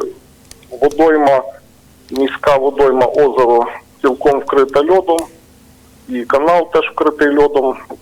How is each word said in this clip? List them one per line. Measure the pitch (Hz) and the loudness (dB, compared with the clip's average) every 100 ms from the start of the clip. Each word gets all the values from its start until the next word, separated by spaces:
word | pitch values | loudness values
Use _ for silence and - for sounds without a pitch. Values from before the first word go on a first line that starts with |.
| - - _ _ - - - 127 | 0 -10 _ _ -20 -20 -18 -4
водойма, | 143 143 165 156 143 131 - - - _ _ _ - | -2 2 2 2 2 0 -2 -12 -20 _ _ _ -10
міська | 131 135 - 151 139 | -4 -4 -2 0 0
водойма, | 139 135 135 127 120 | 0 2 2 2 0
озеро | 147 139 135 120 117 117 - - _ | 2 2 2 2 2 0 -8 -20 _
цілком | 135 127 151 139 | -4 0 0 0
вкрита | - 143 135 143 | 0 0 2 0
льодом, | 156 185 180 160 - - _ _ _ _ _ _ - | 2 0 0 -4 -6 -20 _ _ _ _ _ _ -12
і | 127 | -8
канал | 117 139 160 175 160 | -2 0 2 0 0
теж | 160 - | -2 -2
вкритий | - 156 151 147 143 | -2 -2 0 0 2
льодом. | 147 147 131 123 - - | 2 0 -2 -6 -12 -20